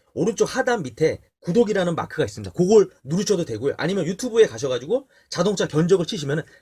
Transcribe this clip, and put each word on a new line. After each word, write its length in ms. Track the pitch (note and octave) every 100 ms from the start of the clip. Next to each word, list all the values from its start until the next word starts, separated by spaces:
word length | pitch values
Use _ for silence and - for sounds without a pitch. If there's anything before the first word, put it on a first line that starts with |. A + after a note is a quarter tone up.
| _ -
오른쪽 300 | F3+ G#3 G#3+
하단 360 | B3+ B3+ A#3+
밑에 400 | B2+ - D#3 G#2 _ _
구독이라는 520 | - G3 G#3+ G3 F3
마크가 320 | E3 - - A#2+
있습니다. 260 | - F#2+
그걸 360 | - F3+ A3 F#3+ -
누르셔도 420 | C3 E3+ G#3 F3+ E3
되고요. 300 | G#2+ C3+ -
아니면 300 | D3+ G3 D#3
유튜브에 400 | F#3+ B3+ A3+ G#3
가셔가지고 600 | A2+ C#3 B2 C#3 B3+ - _ _
자동차 380 | D#3+ F#3 G3 F#3
견적을 400 | D3+ E3+ F#3 D#3+
치시면은 340 | G#3+ C#3 D#3 - -